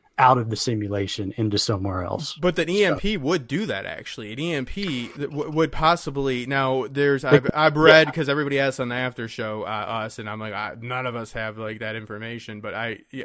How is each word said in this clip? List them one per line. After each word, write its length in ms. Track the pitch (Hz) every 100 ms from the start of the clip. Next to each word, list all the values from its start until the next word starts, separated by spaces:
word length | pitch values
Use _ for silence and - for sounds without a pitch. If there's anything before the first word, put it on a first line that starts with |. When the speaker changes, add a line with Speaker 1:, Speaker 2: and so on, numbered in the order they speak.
| _ -
Speaker 1:
out 180 | 131 127
of 140 | 113
the 60 | 107
simulation 760 | - 110 104 101 95 - 95 104
into 180 | 110 101
somewhere 480 | - 104 95 92
else. 300 | 87 - 147
Speaker 2:
But 200 | - 175
the 100 | 175
Speaker 1:
So 60 | 160
Speaker 2:
E 140 | 196
M 140 | 196 -
P 180 | 202 214
would 320 | 135 180 120
do 180 | 147 208
that, 200 | 98 98
actually. 460 | 80 - - 107
An 60 | 113
E 160 | 170
M 120 | 156 127
P 420 | 196 196 127 120 -
that 140 | 143
w-, 200 | 143 151
would 220 | 156 160
possibly, 720 | - 156 170 - 139 139 127 123
now, 400 | 139 135 131 123
there's, 360 | 135 143 139
Speaker 1:
They 60 | 135
Speaker 2:
I've, 140 | 143
Speaker 1:
could 120 | 123
Speaker 2:
I've 220 | 151 156 151
read, 300 | 156 156 156
Speaker 1:
Yeah. 60 |
Speaker 2:
'cause 160 | 160 143
everybody 300 | 143 143 139
asks 180 | 139 131
on 120 | 127
the 40 |
after 320 | 123 127 123 117
show, 360 | - 107 107
uh, 40 | 95
us, 520 | 107 101 113 110 -
and 100 | 107
I'm 100 | 107
like, 140 | 110
"I, 240 | 101 107 113
none 260 | 120 127 127
of 100 | 117
us 160 | 110
have, 240 | 120 110 107
like, 220 | 110 110
that 160 | 110 110
information," 640 | 107 104 113 117 117 107
but 140 | 107
I 260 | 95 117 110 - 135